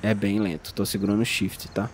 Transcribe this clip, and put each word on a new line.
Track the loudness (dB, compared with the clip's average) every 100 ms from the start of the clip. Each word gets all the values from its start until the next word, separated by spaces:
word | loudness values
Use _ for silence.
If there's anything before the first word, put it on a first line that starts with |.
É | 2
bem | 2 2 2
lento. | 0 -2 -8 -4
Tô | -2
segurando | 0 2 2
o | 2
shift, | 0 -2 -4 -6
tá? | -4 -4